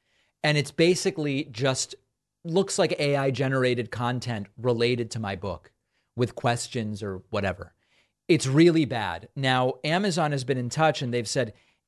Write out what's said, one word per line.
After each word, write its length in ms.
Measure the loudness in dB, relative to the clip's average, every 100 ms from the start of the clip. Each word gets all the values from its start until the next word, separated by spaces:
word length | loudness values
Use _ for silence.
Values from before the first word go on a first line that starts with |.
| _ _ _ _
And 140 | 0 0
it's 140 | 0
basically 800 | 2 4 4 -2 -2 -2 -4 -6
just, 440 | -2 -2 -2 -6 -12 _ _ _ _
looks 340 | -2 0 0 0
like 200 | 0 0
A 180 | 0 2
I 140 | 0
generated 600 | 0 0 2 2 0 -4
content 560 | -4 -4 -2 -4 -6 -8 -4
related 540 | 0 2 2 0 -4
to 100 | -6
my 160 | -6 -6
book 340 | -6 -8 -14 _ _ _ _ -2
with 180 | -2
questions 680 | 0 0 0 -4 -6 -6 -6
or 220 | -8 -8 -6
whatever. 460 | -2 -2 -4 -10 _ _ _ _ _ 2
It's 200 | 2 4
really 400 | 6 6 6 2
bad. 420 | -2 -4 -6 -10 -4
Now, 380 | 0 2 0 -2
Amazon 480 | -2 0 0 0 0
has 120 | -2
been 120 | -2 -2
in 140 | -2
touch 320 | 2 2 2
and 100 | -2
they've 160 | -2 -2
said, 240 | -2 -4 -6 _ _